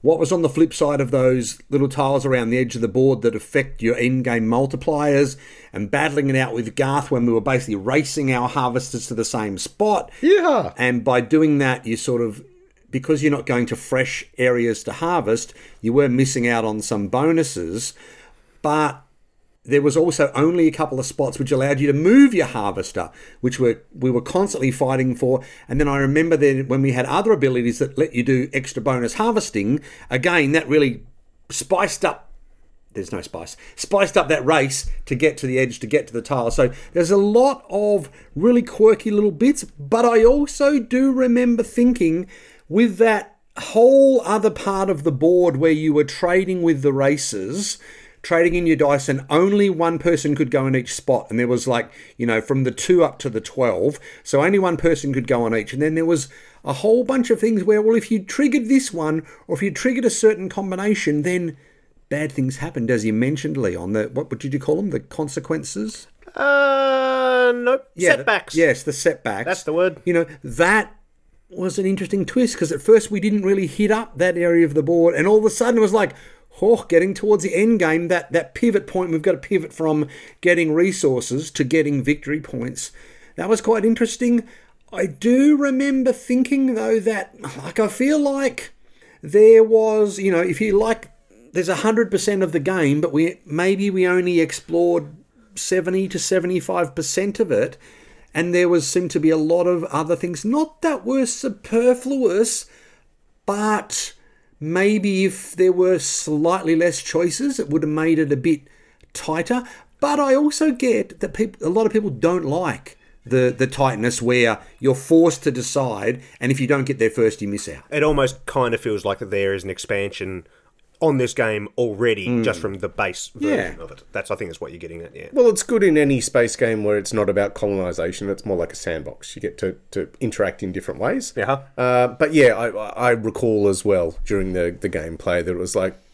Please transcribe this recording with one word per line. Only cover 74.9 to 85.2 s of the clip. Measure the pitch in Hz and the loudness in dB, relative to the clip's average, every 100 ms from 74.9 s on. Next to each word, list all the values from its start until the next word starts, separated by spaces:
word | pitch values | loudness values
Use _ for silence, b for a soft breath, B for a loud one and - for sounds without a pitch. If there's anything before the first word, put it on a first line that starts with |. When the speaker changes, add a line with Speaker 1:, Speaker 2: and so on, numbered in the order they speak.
| 170 170 | 4 4
Speaker 1:
and | 170 170 | 4 4
all | 214 | 4
of | |
a | 214 | 4
sudden | 214 233 240 | 0 0 4
it | |
was | 214 | 4
like, | 214 190 - B B B - | 2 0 -4 B B B -2
oh, | 196 226 - | 2 2 4
getting | 165 185 | 2 2
towards | 196 208 208 | -2 2 2
the | 180 | 2
end | 170 214 226 | 0 2 2
game, | 165 160 170 | 2 0 0
that, | 175 - | -2 0
that | 156 151 | -2 -2
pivot | - 240 202 - | 0 2 2 -2
point, | 185 180 | -6 -2
we've | 160 | 0
got | 160 | 0
to | 165 | -2
pivot | - 190 156 | -2 -4 -4
from | - 160 151 143 B B B | -4 -2 0 -2 B B B
getting | 180 175 160 | 0 2 2
resources | 156 185 185 151 127 - 131 156 | 2 0 0 0 0 -4 -6 -6
to | - | -4
getting | 131 160 147 143 | 0 0 0 -2
victory | 135 147 - 151 | -2 -4 -4 -8
points. | - 127 123 120 - b b b b - | -8 -10 -10 -10 -14 b b b b -10
That | 175 | -2
was | 214 | -2
quite | 214 226 | 0 2
interesting. | 214 226 233 - 247 240 226 B B B _ | 2 2 0 0 0 0 -2 B B B _
I | 185 190 | -6 -6
do | 143 | -2